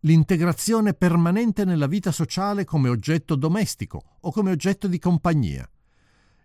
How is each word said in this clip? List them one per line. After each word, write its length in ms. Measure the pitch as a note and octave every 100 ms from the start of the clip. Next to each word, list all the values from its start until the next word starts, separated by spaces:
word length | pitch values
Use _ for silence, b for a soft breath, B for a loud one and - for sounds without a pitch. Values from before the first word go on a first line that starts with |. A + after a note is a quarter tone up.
"l'integrazione 920 | D3+ D#3+ D#3 F3+ F3 D#3+ - A3+ G#3+
permanente 720 | - F3+ E3 E3+ F#3+ A#3 G3+ G3
nella 220 | E3+ C#3+
vita 240 | F#3+ F#3
sociale 540 | D3+ D#3+ - G3 G3+ F#3+
come 240 | D#3 C3
oggetto 460 | A#2+ G2+ D#3+ - D3
domestico 800 | D#3 F3+ F3+ - F2+ D2 - _
o 120 | F3+
come 200 | - F#3+
oggetto 360 | E3+ F3 G3 G3+
di 120 | F3
compagnia." 720 | F3+ F3 F3 D#3 G2+ C2+ B1+ _ _ _ _ _ _ _